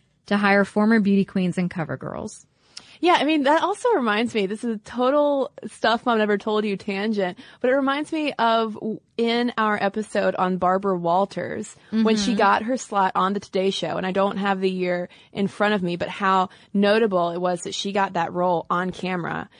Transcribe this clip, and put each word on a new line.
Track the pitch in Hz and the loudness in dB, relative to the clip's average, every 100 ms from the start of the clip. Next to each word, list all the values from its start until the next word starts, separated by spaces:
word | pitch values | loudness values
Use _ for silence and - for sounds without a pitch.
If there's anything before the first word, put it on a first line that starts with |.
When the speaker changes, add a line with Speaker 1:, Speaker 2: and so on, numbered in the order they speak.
| _ _ - | _ _ -4
Speaker 1:
to | 202 | 0
hire | 202 202 196 | 4 4 4
former | - 214 226 | 2 4 4
beauty | 202 196 | 4 2
queens | 196 196 180 170 | 2 0 -2 0
and | 180 | -2
cover | - 156 170 | -4 -6 -6
girls. | - - 220 - - _ _ - - - | -8 -8 -10 -14 -20 _ _ -20 -20 -2
Speaker 2:
Yeah, | 330 339 | 2 2
I | 269 | 2
mean, | 311 | 2
that | 269 320 | 2 2
also | 320 403 494 | 2 0 0
reminds | 427 240 208 233 | 2 2 0 0
me, | 220 190 | -2 -2
this | 220 | -2
is | 240 220 | -6 -6
a | |
total | - 233 254 294 294 285 254 - 220 | -8 -2 0 2 2 0 -2 -8 -16
Stuff | - 233 226 - | -4 0 0 2
Mom | 226 | 2
Never | 214 202 | 2 0
Told | 220 214 | 0 -2
You | 214 196 | -2 -4
tangent, | - 196 214 208 185 180 - - | -4 -4 -2 -2 -2 -4 -16 -4
but | 254 | 0
it | 269 | 2
reminds | 269 277 302 | 2 -2 -4
me | 320 302 - | -4 -2 0
of | 233 226 226 208 | 2 2 0 -4
w-, | 220 208 - - | -8 -8 -8 -2
in | 233 233 240 - | 0 2 0 0
our | 214 208 | 0 0
episode | 196 208 208 208 190 185 | -2 -2 -4 -2 0 0
on | 185 185 | 0 0
Barbara | 180 190 202 185 | 2 2 0 -2
Walters, | 170 180 202 - - - 214 - _ | 0 0 0 -4 -6 -8 -10 -14 _
when | 220 220 220 | 0 2 2
she | 196 | 0
Speaker 1:
Mm-hmm. | 196 | 2
Speaker 2:
got | 202 208 | 2 2
her | 214 262 | 0 -4
slot | - 202 190 - | -2 0 0 2
on | 185 | 0
the | 202 | -2
Today | - 196 190 | -4 -2 0
Show, | 190 170 170 | 0 -4 -4
and | 185 | -2
I | |
don't | 185 196 190 | 0 0 0
have | 202 190 | -2 0
the | 190 | -2
year | 185 180 175 175 - - | -2 -2 -2 -4 -12 -12
in | - 196 | -4 -4
front | - 208 | 0 0
of | 208 | 2
me, | 180 175 | 0 -4
but | - | -6
how | - 196 190 185 - - | -2 0 2 0 -4 -6
notable | 202 202 214 226 185 170 | 2 4 4 4 2 0
it | 170 | -2
was | 180 175 | -2 -4
that | - - | -6 -8
she | 202 | -4
got | 202 196 | -2 -2
that | 190 165 | -2 -4
role | 180 180 170 - | -2 0 0 -2
on | 180 185 | -2 -4
camera, | 175 180 185 156 160 - _ | -6 -6 -6 -6 -8 -10 _